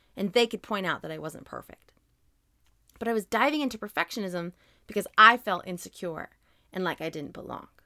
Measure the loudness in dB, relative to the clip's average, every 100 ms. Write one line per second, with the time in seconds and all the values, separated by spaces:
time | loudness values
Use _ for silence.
0 | _ -4 2 4 4 0 -4 -4 -2 -4
1 | -6 -8 -8 -10 -12 -14 -14 -20 _ _
2 | _ _ _ _ _ _ _ _ _ -6
3 | -2 -2 0 2 2 2 -2 -4 -6 -4
4 | -2 -4 -4 -4 -6 -10 _ _ -6 -6
5 | 0 8 8 8 0 -4 -4 -10 -10 -10
6 | -8 -8 -12 _ _ _ _ -4 -4 -4
7 | -6 -6 -10 -12 -12 -12 -14 _